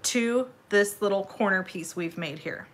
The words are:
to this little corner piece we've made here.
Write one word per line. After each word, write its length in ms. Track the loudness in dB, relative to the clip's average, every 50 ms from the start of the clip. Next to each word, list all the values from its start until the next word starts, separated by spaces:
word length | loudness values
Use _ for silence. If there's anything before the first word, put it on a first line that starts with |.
to 460 | -2 0 0 2 2 2 2 2 0 0 -8 -20 _ _
this 320 | 4 4 4 4 0 -2
little 240 | 0 2 2 0 -2
corner 380 | -4 -2 0 2 2 4 2
piece 340 | 0 -4 -8 -10 -10 -8 -6
we've 220 | -4 -4 -4 -4 -6
made 220 | -8 -8 -8 -8
here. 280 | -10 -10 -10 -10 -14 -18